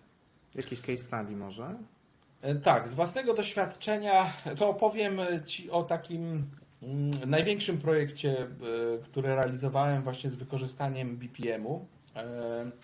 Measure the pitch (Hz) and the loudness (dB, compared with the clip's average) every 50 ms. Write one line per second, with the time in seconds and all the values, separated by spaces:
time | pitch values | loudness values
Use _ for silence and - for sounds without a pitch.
0 | - _ _ _ _ _ _ _ _ _ - - 127 - 123 120 - - 127 120 | -20 _ _ _ _ _ _ _ _ _ -10 -10 -8 -8 -8 -8 -6 -6 -6 -6
1 | - - - 113 107 101 107 101 101 98 98 107 117 147 190 240 220 - _ _ | -6 -6 -6 -6 -4 -4 -6 -8 -8 -10 -10 -10 -10 -10 -10 -12 -14 -16 _ _
2 | _ _ _ _ _ _ _ _ - 135 147 147 143 180 143 117 110 117 123 135 | _ _ _ _ _ _ _ _ -2 -2 0 4 6 6 6 6 4 0 0 0
3 | 170 170 - 262 262 240 220 214 202 - - 208 190 165 - - - 214 214 208 | 0 0 0 0 0 2 2 2 0 -2 0 0 0 0 -2 -6 -2 -2 0 0
4 | 208 208 196 190 175 165 - - - 131 117 - 208 208 196 202 233 214 214 220 | 2 6 6 6 6 4 0 -6 -6 -6 0 2 4 4 4 6 4 4 4 2
5 | 208 202 196 190 185 180 175 165 151 - - - 180 - - 170 170 170 170 165 | 0 0 0 0 0 0 0 -2 -2 -6 -10 -10 -4 0 2 2 2 2 0 -2
6 | - - 170 165 170 170 165 156 139 139 - - - - _ - - 127 135 143 | -2 -4 -6 -4 -4 -2 -2 -2 -2 -4 -6 -12 -20 -20 _ -14 -8 -4 -2 0
7 | 143 147 143 139 131 127 143 156 165 196 208 202 - - 175 156 139 160 160 156 | 0 0 0 0 0 2 4 4 4 4 2 0 0 0 -2 0 2 4 4 4
8 | 147 143 - - - 147 135 131 127 127 - - 123 117 117 117 117 117 117 117 | 4 2 -2 -2 0 0 2 0 0 -4 -6 -8 -4 -2 0 0 2 0 0 -2
9 | 117 - - 139 135 135 135 131 131 127 131 127 131 139 139 139 139 147 143 135 | -4 -6 -4 -2 2 2 4 4 4 2 2 0 -2 0 2 4 4 4 4 2
10 | 131 131 127 - - 139 123 123 127 135 - 131 131 131 - - 143 135 135 131 | 0 -2 -4 -4 -4 -6 -6 -6 -8 -6 -6 -4 -4 -6 -6 -4 -4 -4 -2 -4
11 | 131 123 120 120 123 123 - - 120 117 113 110 107 113 147 170 - - - - | -4 -6 -6 -8 -10 -10 -10 -6 -4 -4 -2 -2 -4 -4 -6 -6 -8 -12 -20 -20
12 | _ _ - - 113 120 120 120 120 117 117 117 117 120 123 - | _ _ -12 -10 -10 -8 -6 -6 -6 -4 -4 -4 -6 -8 -10 -14